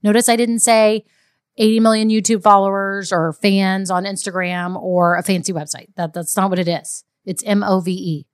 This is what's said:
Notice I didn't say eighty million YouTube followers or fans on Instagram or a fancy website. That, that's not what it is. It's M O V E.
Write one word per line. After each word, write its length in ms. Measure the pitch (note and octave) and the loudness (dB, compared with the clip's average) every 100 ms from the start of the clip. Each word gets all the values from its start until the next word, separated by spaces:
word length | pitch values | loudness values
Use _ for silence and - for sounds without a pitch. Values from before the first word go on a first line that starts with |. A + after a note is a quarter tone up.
Notice 260 | G#3 G#3+ B3 | 2 2 2
I 60 | |
didn't 240 | A#3 A#3+ A#3 | 2 0 0
say 460 | - A3+ G#3+ G#3+ - _ _ _ _ - | 2 4 4 2 -6 _ _ _ _ 0
eighty 200 | A3 A3+ | 2 4
million 300 | A3+ A3 A3 | 4 2 2
YouTube 340 | A3 G3 A3 | 0 0 0
followers 720 | G#3 G3+ G3 G3 G3 G3 F#3 | 4 4 4 -2 -4 -6 -4
or 220 | F3+ D#3+ | -2 -2
fans 540 | D#3 G#3 G3 F#3+ F#3+ F#3+ | 0 0 2 2 -2 -2
on 140 | F3+ | -4
Instagram 720 | G3 G3 - F#3 F3+ F3+ F3 F#3 | -4 -8 -8 -6 -4 -6 -6 -6
or 320 | F#3 F3+ F3 | -2 2 2
a 80 | F3 | 2
fancy 300 | F3 F#3 - | 0 -2 -2
website. 420 | E3+ D3+ - - | -8 -8 -14 -14
That, 180 | - E3+ | -10 -8
that's 240 | F3 E3 - | -8 -6 -2
not 140 | F#3+ | -2
what 80 | F3+ | -2
it 80 | E3+ | -2
is. 380 | E3 - - _ _ | -4 -8 -16 _ _
It's 200 | - F#3 | -12 -10
M 180 | - G3+ | -2 -2
O 160 | G3+ F#3+ | 2 0
V 140 | F3 | 0
E. 340 | F#3 F#3 D3+ - | -6 -4 -6 -10